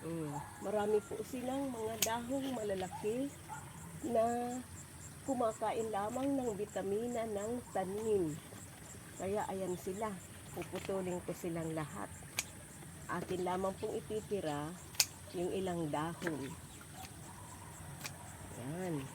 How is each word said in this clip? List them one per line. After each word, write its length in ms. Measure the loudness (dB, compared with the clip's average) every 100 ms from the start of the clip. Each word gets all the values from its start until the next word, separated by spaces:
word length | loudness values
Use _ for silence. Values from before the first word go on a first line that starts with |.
Mm, 320 | -2 -2 0 -2 -4 -4
marami 380 | 2 4 8 6
po 140 | 4 -4 -2
silang 460 | 0 2 2 2
mga 240 | 0 0 2
dahong 500 | 2 2 2 2 2
malalaki 800 | 0 2 2 0 0 0 2 0 -2 -8 -8 -8 -10 -10 -6
na 560 | 2 4 6 4 0 -2 -6 -10 -12 -12 -12 -8
kumakain 680 | 0 4 4 4 2 2 2
lamang 480 | 2 2 2 4 4
ng 140 | 2 2
bitamina 640 | 0 0 2 2 2 2
ng 280 | 2 0 0 -2 0
tanim. 640 | 0 2 2 6 6 6 2 -6 -10 -12 -12 -12 -12 -12 -4
Kaya 300 | 0 2 2
ayan 260 | 0 2 0
sila, 320 | 0 0 0 -2 -8 -12 -8
puputulin 680 | -6 -2 -2 0 2 2 0
ko 80 | 0
silang 400 | -2 0 0 0
lahat. 400 | 0 -2 -2 -6 -6 -6 -4 -4 -8 -12 -12 -12 -10 -4
Akin 400 | -2 0 0 2
lamang 260 | 2 2 0
pong 160 | -2 -2
ititira 760 | -2 -4 0 0 2 0 0 -4 -10 0 0 0 -6
yung 160 | 0 2 2
ilang 320 | 2 2 2
dahon. 600 | 2 0 0 -2 0 -2 -6 -10 -12 -12 -10 -10 -10 -12 -12 -12 -12 -12 -10 -10 -8 -8 -8 -12 -12 -10 -8
Ayan. 420 | -4 -2 0 0 -2